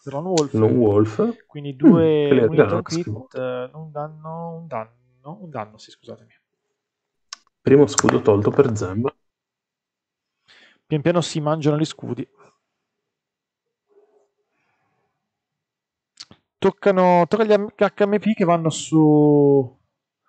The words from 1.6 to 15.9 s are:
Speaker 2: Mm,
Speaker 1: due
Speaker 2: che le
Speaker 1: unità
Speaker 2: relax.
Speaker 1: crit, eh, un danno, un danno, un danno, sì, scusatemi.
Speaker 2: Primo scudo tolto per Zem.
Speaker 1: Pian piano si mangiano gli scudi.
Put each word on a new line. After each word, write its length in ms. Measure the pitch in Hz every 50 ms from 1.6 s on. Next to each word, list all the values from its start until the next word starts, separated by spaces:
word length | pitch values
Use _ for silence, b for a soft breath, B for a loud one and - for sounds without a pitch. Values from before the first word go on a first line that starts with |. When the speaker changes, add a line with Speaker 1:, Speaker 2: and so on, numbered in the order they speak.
| 143 143
Speaker 2:
Mm, 40 | 135
Speaker 1:
due 500 | 127 147 311 196 - 165 160 156 151 147 143
Speaker 2:
che 60 | 135
le 100 | 127 113
Speaker 1:
unità 200 | 107 107 - -
Speaker 2:
relax. 280 | - - - - -
Speaker 1:
crit, 420 | 160 165 175 - 107 - 262 _ -
eh, 360 | 131 127 127 127 123 123 131
un 180 | 139 151 160 156
danno, 680 | 147 147 147 156 160 156 156 160 160 165 170 170 165
un 100 | 165 170
danno, 720 | 160 135 113 110 113 _ _ _ _ _ _ _ 139 165 214
un 80 | 196 165
danno, 300 | - 120 107 107 107 107
sì, 120 | - -
scusatemi. 420 | - _ _ 117 110 - 113 117 _ _ _ _ _ _ _ _ _ _ _ _ _ _ _ _ _ _ _ _ - _ _ _ _ _
Speaker 2:
Primo 240 | _ 131 131 143 143
scudo 340 | 139 - - - 117 123 123
tolto 300 | - - 104 101 104 127
per 260 | 113 - 139 - 110
Zem. 340 | 107 107 90 92 104 120 135 - _ _ _ _ _ _ _ _ _ _ _ _ _ _ _ _ _ _ _ _ _ _ _ _ _ _ b b b b b b b _
Speaker 1:
Pian 140 | _ 156 151
piano 220 | 135 165 175 175
si 180 | 156 - - 160
mangiano 380 | 147 151 156 160 143 147 147 151
gli 60 | 156
scudi. 420 | - - - - 120 120 - - - _ b b b b _ _ _ _ _ _ _ _ _ _ _ _ _ _ _ _ _ _ _ _ _ _ _ _ _ _ 415 403 403 415 _ _ _ _ _ _ _ _ _ _ _ _ _ _ _ _ _ _ _ _ _ _ _ _ _ _ _ _ _ _ _ _ _ _ _ _ _